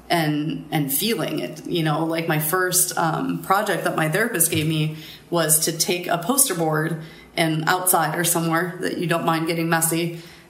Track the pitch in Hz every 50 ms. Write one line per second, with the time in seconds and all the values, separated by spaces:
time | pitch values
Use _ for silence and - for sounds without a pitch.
0 | - - 175 170 160 151 151 147 151 156 - - - - - 151 143 135 135 -
1 | - - 226 - 170 - 156 147 175 - 160 - - - 175 170 156 156 151 147
2 | 165 160 165 165 165 170 160 151 156 - - 185 185 180 175 - - - - -
3 | 170 160 156 - - - 175 165 - - 190 202 214 202 180 165 - 180 156 160
4 | 160 156 156 196 220 240 - 175 170 - 170 160 151 160 160 156 151 156 156 -
5 | - - - - - - 170 170 160 151 - - - 175 165 156 - - 180 175
6 | 175 170 170 170 - - 262 269 - - 185 170 165 160 156 151 156 165 170 156
7 | - - - - - - - - 170 160 156 156 156 160 185 185 180 180 - 175
8 | 160 151 156 165 175 170 - 170 165 165 160 165 175 175 170 - - - - -
9 | 180 160 165 170 - 165 165 160 165 160 165 165 165 165 170 160 160 - 170 165
10 | 170 165 170 - - - - - - -